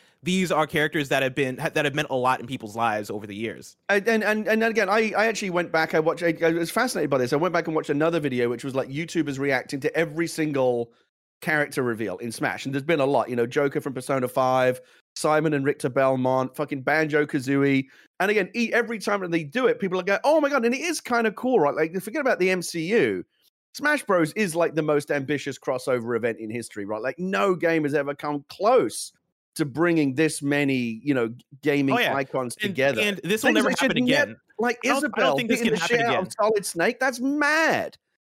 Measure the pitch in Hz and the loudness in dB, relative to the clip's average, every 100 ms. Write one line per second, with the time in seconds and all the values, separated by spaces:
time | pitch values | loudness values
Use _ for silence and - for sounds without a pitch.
0 | _ _ 143 185 175 151 151 156 151 151 | _ _ -2 0 2 2 2 0 0 0
1 | 139 139 131 127 131 127 143 156 147 143 | 0 0 0 0 -2 -2 -2 0 0 -2
2 | 151 131 127 131 120 127 110 113 117 107 | -2 0 0 0 -4 -10 -8 -2 0 0
3 | 107 104 104 101 113 65 - - - 208 | -4 -8 -8 -8 -8 -8 -16 -12 -2 0
4 | 202 220 208 214 208 220 226 220 190 214 | 2 0 0 0 0 2 2 0 2 2
5 | 220 196 226 202 202 175 170 160 156 165 | 2 0 0 0 -2 -2 0 0 2 2
6 | 156 160 170 160 165 170 165 220 247 190 | 0 0 0 2 2 2 0 0 0 -2
7 | 151 139 120 151 180 170 165 156 143 143 | 0 0 2 2 2 0 0 -2 0 0
8 | 160 170 147 123 120 120 139 131 131 139 | 2 2 0 0 0 0 -4 -4 -4 -6
9 | 165 170 143 135 139 127 - 139 143 156 | -4 -2 -2 -2 0 0 -2 -4 -2 0
10 | 160 156 165 - 156 131 127 120 117 _ | 0 -2 -4 -2 -2 2 2 0 -4 _
11 | _ _ _ _ 175 151 143 143 123 110 | _ _ _ _ -2 0 0 -2 -2 -2
12 | 104 90 117 - 139 92 135 139 143 160 | -4 -6 -8 -4 -4 -4 -6 -4 0 2
13 | 135 135 110 120 120 143 139 147 143 131 | 2 2 0 0 0 0 0 -2 -6 -6
14 | 127 135 123 135 131 131 127 127 - _ | -4 -2 0 0 2 4 2 0 -8 _
15 | _ - 156 156 160 147 135 139 139 127 | _ -4 0 2 2 0 0 0 -2 2
16 | 135 131 127 131 131 - 147 139 131 156 | 2 2 2 0 0 -4 -6 -4 0 0
17 | 156 147 151 151 127 139 139 135 131 - | 2 2 0 -2 0 2 4 2 0 -10
18 | _ - 190 214 190 220 226 226 233 226 | _ -2 0 2 0 -2 0 0 0 -4
19 | 220 202 175 170 147 240 240 160 190 185 | -2 -2 0 -2 -2 0 2 2 -2 -2
20 | 180 202 269 311 285 277 233 262 339 311 | 0 0 4 4 4 2 0 0 -2 -4
21 | - 240 220 214 254 240 143 143 165 185 | -2 0 0 -2 2 4 4 2 -2 -2
22 | 208 285 262 180 185 185 - 170 160 226 | -6 -2 0 2 2 0 -2 -6 0 2
23 | 127 92 - _ _ _ _ - 294 294 | 4 0 -6 _ _ _ _ -4 0 0
24 | - 180 156 208 202 160 165 156 151 147 | 2 2 2 0 -2 0 0 0 0 0
25 | 147 143 135 143 143 131 - 127 - 127 | 0 -2 -2 -4 -4 -6 -4 -4 -2 -2
26 | 117 117 117 107 110 117 110 107 101 107 | 0 0 0 -4 -6 -8 -8 -10 -6 -4
27 | 123 139 185 196 202 175 165 165 147 147 | -6 -4 -2 0 2 2 2 2 0 0
28 | 143 139 147 147 - - 202 254 117 - | -2 -4 -6 -6 -8 -2 4 4 2 -4
29 | - - _ _ _ - 151 123 175 165 | -12 -16 _ _ _ -6 -4 0 2 4
30 | 139 127 156 - 143 143 139 131 117 113 | 2 2 0 0 0 0 2 0 -2 -4
31 | 147 135 113 123 - 135 147 143 135 233 | 0 0 0 -4 -18 -4 0 2 2 2
32 | 190 135 139 139 123 - 104 110 139 220 | 2 0 -2 -4 -6 -4 -4 0 2 2
33 | 208 190 165 220 247 226 254 - 262 175 | 0 -2 -2 0 2 2 2 2 0 2
34 | 247 151 110 113 _ - 233 240 247 277 | 2 2 0 -6 _ -4 -2 0 0 0
35 | 285 - 262 262 233 247 226 180 - 233 | -2 0 2 2 0 0 2 0 2 0
36 | 233 208 185 - 208 214 190 170 190 240 | 2 -2 -4 -2 0 0 -2 -2 -2 0
37 | 262 247 269 294 294 311 311 135 80 - | -2 0 -2 0 2 2 2 0 -2 -10
38 | _ _ | _ _